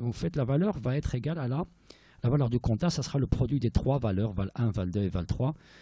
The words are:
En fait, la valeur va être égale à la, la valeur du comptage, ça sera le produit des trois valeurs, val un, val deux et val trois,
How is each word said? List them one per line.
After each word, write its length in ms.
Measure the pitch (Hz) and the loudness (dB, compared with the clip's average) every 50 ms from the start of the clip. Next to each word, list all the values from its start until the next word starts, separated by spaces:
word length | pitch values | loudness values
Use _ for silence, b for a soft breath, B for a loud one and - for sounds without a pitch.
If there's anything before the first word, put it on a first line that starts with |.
En 120 | 120 120 110 | -6 -4 -4
fait, 240 | - - - - | -2 -4 -4 -2
la 80 | 143 131 | 0 0
valeur 340 | 117 139 147 185 214 185 135 | 2 2 2 2 0 0 -2
va 180 | 110 127 131 | -2 -2 -2
être 180 | 151 - - - | -2 -2 -2 -2
égale 240 | 123 113 147 170 170 | -2 -2 -4 -4 -4
à 100 | 131 120 | -2 -2
la, 180 | 127 151 185 - - B B B B B B B B B - | -2 -2 -4 -6 -10 B B B B B B B B B 0
la 80 | 120 | 2
valeur 180 | 139 147 135 113 | 2 4 2 2
du 120 | 120 123 | 2 0
comptage, 320 | - - 110 107 180 175 - | 0 0 0 2 2 0 0
ça 100 | - 131 | 0 -2
sera 160 | - - 143 | -2 0 0
le 80 | 127 | 2
produit 340 | - - - 135 113 143 131 | 2 2 2 2 2 0 0
des 100 | 113 113 | 0 2
trois 280 | - - - 131 135 143 | 2 2 2 2 2 2
valeurs, 340 | 123 107 95 95 110 110 95 | 2 0 0 2 0 0 0
val 180 | 95 98 98 - | -2 -4 -4 -2
un, 160 | - 120 110 | 0 0 0
val 200 | 98 110 92 92 | 0 0 -2 -2
deux 120 | 90 101 101 | 0 0 0
et 60 | 90 | 0
val 180 | 87 92 85 | 0 -2 -2
trois, 280 | - - 98 123 139 156 B B B B B | -2 -2 0 0 -2 -2 B B B B B